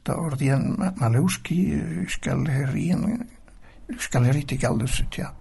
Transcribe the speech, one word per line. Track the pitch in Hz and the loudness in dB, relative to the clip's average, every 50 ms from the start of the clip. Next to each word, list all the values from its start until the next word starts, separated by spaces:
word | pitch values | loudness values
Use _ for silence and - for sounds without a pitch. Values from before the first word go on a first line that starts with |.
eta | _ - 139 - | _ -2 -2 -2
ordien | 170 160 139 135 143 135 139 135 - 131 127 | -2 -4 -2 0 2 2 2 2 2 0 0
ma-, | - - - - | 0 -2 -2 0
Maleuski, | - 127 113 113 123 160 185 - - - - 156 175 190 - 147 147 - 165 160 175 180 | 0 2 4 4 4 4 2 0 -2 -4 -2 0 2 2 2 2 0 -2 -2 -4 -4 -4
Euskal | - - - - - - - - 160 | -4 -4 -4 -2 -2 0 0 0 0
Herrien, | 131 135 143 131 - - - 170 180 - - 214 226 240 240 - - - - - - - - - - - - - | 0 0 0 0 -2 -2 0 0 0 0 0 -2 -2 -2 -6 -10 -14 -20 -20 -20 -20 -20 -20 -20 -20 -20 -14 -12
Euskal | 240 - - - - 127 120 | -8 -8 -8 -2 2 4 4
Herritik | 123 120 147 151 - 131 - - | 4 4 2 0 -2 -4 -2 0
galdu | - - - 117 127 | 0 0 0 0 0
zutia. | - - - - - - - - - - | 2 2 2 0 -2 -6 -8 -8 -8 -14